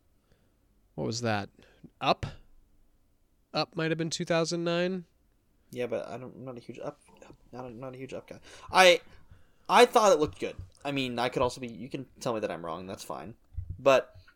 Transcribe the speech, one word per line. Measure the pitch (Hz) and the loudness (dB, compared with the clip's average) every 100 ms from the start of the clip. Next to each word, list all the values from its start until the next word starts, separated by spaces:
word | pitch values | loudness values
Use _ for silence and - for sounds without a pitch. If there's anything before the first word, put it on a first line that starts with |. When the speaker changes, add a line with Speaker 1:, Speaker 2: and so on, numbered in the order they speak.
| _ _ _ _ _ _ _ _ _ - | _ _ _ _ _ _ _ _ _ -8
Speaker 1:
what | 131 | -6
was | 113 | -4
that? | 120 104 98 _ - _ - - | -4 -4 -6 _ -20 _ -20 -6
Up? | 135 - - - - - _ _ _ _ _ _ _ _ _ | -2 -2 -4 -12 -20 -20 _ _ _ _ _ _ _ _ _
Up | - 156 165 | -6 -6 -4
might | 160 | -4
have | 160 | -2
been | 165 | -4
two | - 175 | -4 -2
thousand | 165 160 170 | 0 0 -2
nine. | 170 170 180 190 170 _ _ _ _ _ - | -2 0 -2 -4 -10 _ _ _ _ _ -14
Speaker 2:
Yeah, | 123 120 | -8 -4
but | 113 - | -4 -6
I | 120 | -12
don't, | 127 - | -14 -14
I'm | 131 | -14
not | 120 | -14
a | |
huge | - - | -14 -12
Up, | - - _ - - | -12 -12 _ -20 -20
Up, | - - | -20 -20
not | 123 127 | -14 -14
a, | |
not | 113 131 | -12 -14
a | 127 | -12
huge | 135 | -12
Up | 85 - | -14 -14
guy. | - - - - | -18 -20 -20 0
I, | 185 185 170 - - - - - _ - | 8 8 8 2 -20 -20 -20 -20 _ 4
I | 190 240 | 8 8
thought | 240 214 | 8 6
it | 160 | 6
looked | 151 - | 2 -2
good. | 101 - - - | -8 -8 -16 -12
I | 143 | -6
mean, | 139 131 120 | -4 -4 -2
I | 123 | -2
could | 147 | 0
also | 123 135 | 0 -2
be, | 123 | -12
you | 113 123 | -12 -12
can | 139 127 - | -12 -12 -8
tell | 135 | -4
me | 110 | -2
that | 101 | -4
I'm | 82 85 | -6 -8
wrong, | 82 92 | -8 -10
that's | 107 | -12
fine. | - 67 87 - _ - - - | -10 -12 -12 -18 _ -12 -12 -2
But | 131 131 - - - | 4 4 2 -12 -20